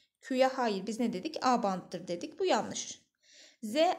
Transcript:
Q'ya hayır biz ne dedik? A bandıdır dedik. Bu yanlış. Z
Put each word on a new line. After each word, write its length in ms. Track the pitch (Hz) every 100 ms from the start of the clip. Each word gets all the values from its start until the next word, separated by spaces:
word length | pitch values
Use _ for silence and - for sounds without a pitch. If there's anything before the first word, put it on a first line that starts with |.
| _ _
Q'ya 360 | - 254 262 262
hayır 300 | 240 190 196
biz 120 | 220
ne 140 | 233
dedik? 240 | 185 320 -
A 220 | 254 240
bandıdır 440 | 202 185 - 180 180
dedik. 320 | 175 - -
Bu 60 | 370
yanlış. 560 | 240 101 - - - _ _ _ - - _
Z 120 | 214 262 339